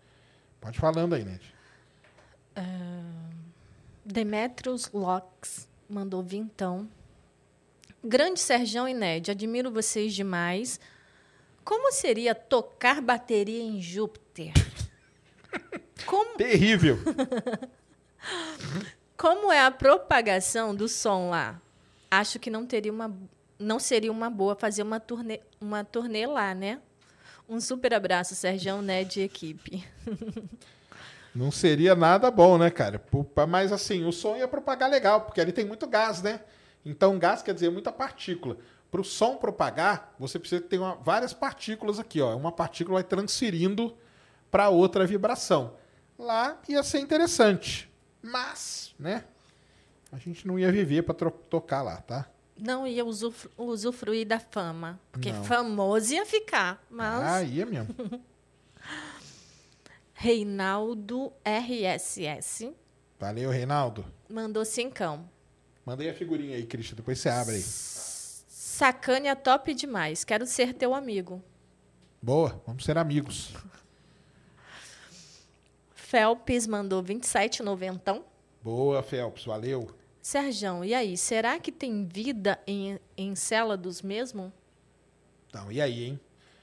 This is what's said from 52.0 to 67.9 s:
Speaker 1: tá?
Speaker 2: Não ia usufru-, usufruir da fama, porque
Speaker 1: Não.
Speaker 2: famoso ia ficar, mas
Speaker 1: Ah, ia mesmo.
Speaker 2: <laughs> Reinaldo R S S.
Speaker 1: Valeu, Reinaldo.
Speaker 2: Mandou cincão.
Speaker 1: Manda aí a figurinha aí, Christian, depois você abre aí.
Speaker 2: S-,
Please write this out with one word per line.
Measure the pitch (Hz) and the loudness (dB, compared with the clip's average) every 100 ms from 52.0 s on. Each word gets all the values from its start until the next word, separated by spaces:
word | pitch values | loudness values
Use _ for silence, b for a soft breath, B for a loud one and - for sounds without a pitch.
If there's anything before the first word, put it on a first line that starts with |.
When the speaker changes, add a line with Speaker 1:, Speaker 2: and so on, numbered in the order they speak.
Speaker 1:
tá? | - 123 131 _ _ - | -8 -8 -8 _ _ -10
Speaker 2:
Não | 214 254 262 | -4 -4 -2
ia | 240 233 | -2 -2
usufru-, | 208 226 226 - - | -2 -6 -8 -16 -10
usufruir | 240 220 233 247 214 226 214 | -6 -4 -4 -4 -2 -2 0
da | 226 | -2
fama, | - 208 170 165 165 180 _ | -4 -6 -6 -6 -10 -12 _
porque | 127 127 | -8 -6
Speaker 1:
Não. | 107 101 | -4 0
Speaker 2:
famoso | 240 233 208 196 214 220 | 0 2 0 2 2 2
ia | 320 427 | 0 0
ficar, | 427 427 262 180 190 - | -2 0 0 0 -4 -12
mas | 233 220 233 | -8 -4 -2
Speaker 1:
Ah, | 147 185 | 0 0
ia | 151 139 233 | 0 -2 -4
mesmo. | 151 110 - | -4 -6 -8
Speaker 2:
<laughs> | 214 247 - _ _ _ _ - B 311 302 B B B B B B B B B _ | -10 -10 -14 _ _ _ _ -20 B -14 -14 B B B B B B B B B _
Reinaldo | - 233 233 208 196 190 202 220 226 202 247 269 - | -2 2 2 2 -2 0 0 -2 -6 -6 -6 -6 -6
R | 214 214 247 240 185 | -2 -2 -2 -2 -2
S | 160 - - | -2 -4 -6
S. | 151 143 - - 233 330 _ _ _ - | -6 -6 -8 -10 -12 -14 _ _ _ -12
Speaker 1:
Valeu, | 101 110 131 | -8 -4 -2
Reinaldo. | 127 127 147 127 107 - - - | -2 0 0 0 -4 -14 -16 -14
Speaker 2:
Mandou | 220 220 214 | -8 -6 -4
cincão. | 220 - 247 254 175 147 175 _ _ _ _ _ | -4 -4 -6 -4 -6 -6 -12 _ _ _ _ _
Speaker 1:
Manda | - 131 | -12 -6
aí | 156 | -6
a | |
figurinha | 165 165 151 143 123 | -6 -4 -4 -4 -6
aí, | 113 | -8
Christian, | 120 113 110 | -8 -10 -10
depois | 127 123 | -6 -2
você | 147 | 0
abre | 120 113 107 | 0 0 -2
aí. | |
Speaker 2:
S-, | 90 - - | -4 -8 -10